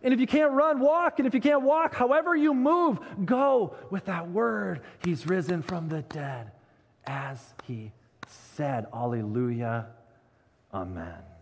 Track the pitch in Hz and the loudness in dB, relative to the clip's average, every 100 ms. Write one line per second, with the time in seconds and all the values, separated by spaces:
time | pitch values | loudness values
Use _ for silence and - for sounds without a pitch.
0 | 254 254 254 294 302 269 311 285 277 330 | 2 2 4 4 4 4 4 4 4 4
1 | 339 339 262 254 277 294 269 311 320 - | 2 2 0 2 4 4 4 2 2 2
2 | 247 294 330 330 302 269 262 349 339 208 | 4 4 4 2 4 4 4 4 4 0
3 | - - 180 254 277 262 185 - - 190 | -6 -6 0 2 4 4 0 -6 -8 -8
4 | 185 175 170 180 233 220 196 165 - - | -6 -6 -4 -2 -2 -2 -6 -8 -12 -8
5 | 175 156 139 185 170 175 147 175 160 156 | -4 -4 -2 -2 0 -4 -4 -6 -6 -6
6 | - 151 139 127 110 - _ _ _ _ | -8 -10 -8 -10 -14 -20 _ _ _ _
7 | - 135 135 131 - - - 117 107 - | -10 -8 -8 -12 -16 -20 -12 -10 -10 -18
8 | _ _ - - - - 143 127 107 117 | _ _ -20 -20 -20 -6 -4 -2 -6 -4
9 | 120 117 107 110 123 117 117 117 117 - | -2 -2 -2 -2 -2 -2 -4 -4 -6 -16
10 | _ _ _ _ _ _ _ 98 92 90 | _ _ _ _ _ _ _ -10 -8 -10
11 | 85 82 - - | -12 -14 -20 -20